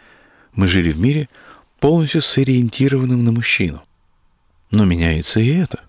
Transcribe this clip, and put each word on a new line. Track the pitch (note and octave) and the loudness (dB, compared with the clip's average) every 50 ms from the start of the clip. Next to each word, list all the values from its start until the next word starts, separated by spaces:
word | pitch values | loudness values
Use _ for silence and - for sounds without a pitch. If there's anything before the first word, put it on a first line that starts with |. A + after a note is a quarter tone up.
| _ - - _ _ _ _ _ _ _ _ | _ -20 -20 _ _ _ _ _ _ _ _
мы | - G2 F2+ | 0 0 2
жили | F2+ F#2+ E2+ E2 | 2 2 2 0
в | D2+ D#2 | 0 0
мире, | F#2 C3 D3 D#3 D3 - _ - - - - - _ _ _ _ | 0 0 0 -2 -4 -6 _ -20 -20 -20 -20 -20 _ _ _ _
полностью | - C#3 E3 E3+ D#3+ C#3+ - E3 | 0 2 2 2 0 0 -2 -2
сориентированном | C#3+ - - C3+ C#3 C3 C3 B2+ B2 A2+ - - C3 C#3 C3+ C3+ C3 B2+ B2+ B2 A#2+ | -2 0 0 0 0 2 2 0 0 -2 -2 0 0 0 0 0 0 0 0 0 0
на | A#2 | 0
мужчину. | A2+ A#2 A#2 - - - G#2 E2+ C#2+ D2 - _ _ _ _ _ _ _ _ _ _ _ _ _ _ _ _ _ | 0 -2 -2 -2 -2 -2 -2 -4 -4 -8 -14 _ _ _ _ _ _ _ _ _ _ _ _ _ _ _ _ _
Но | - G#2 G#2+ | 0 2 2
меняется | F#2+ F2 E2+ E2 E2 D#2+ D#2 - - - A2 | 2 2 2 0 0 0 -2 -4 -2 -2 0
и | A2+ A#2+ | 0 0
это. | D3 F3+ F3+ - - - - | 0 0 -2 -4 -6 -12 -14